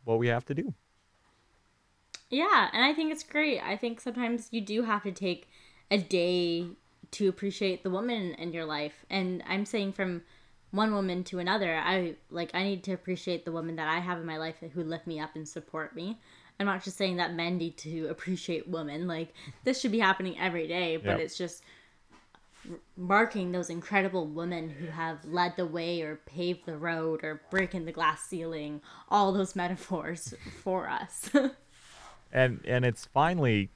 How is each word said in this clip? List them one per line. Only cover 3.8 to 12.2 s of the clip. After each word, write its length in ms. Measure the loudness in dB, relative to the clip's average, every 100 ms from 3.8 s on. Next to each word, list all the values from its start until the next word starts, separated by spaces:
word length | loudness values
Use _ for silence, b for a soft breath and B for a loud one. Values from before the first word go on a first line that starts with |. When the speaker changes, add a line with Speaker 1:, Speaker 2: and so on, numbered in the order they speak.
| -4 -4
Speaker 2:
sometimes 480 | -8 -2 -2 -2 -2
you 100 | -6
do 220 | -2 0
have 200 | 2 0
to 80 | -2
take 360 | -2 -2 -2 -8 b b b b
a 60 | 0
day 680 | 4 2 4 4 2 0 -2 -8 _ _ -16
to 160 | 0 2
appreciate 540 | 2 -4 0 0 0
the 60 | -2
woman 440 | 0 0 -2 -2
in 180 | -4 -6
your 140 | -4 -4
life. 400 | -4 -4 -8 -6
And 340 | -2 0 -2 -2
I'm 180 | -2 0
saying 280 | 0 -2
from 300 | -2 -2 -2 b b b b _
one 220 | 0 2
woman 300 | 2 0 0 -2
to 140 | -2
another, 360 | 0 2 2 2
I, 400 | 2 2 0 -4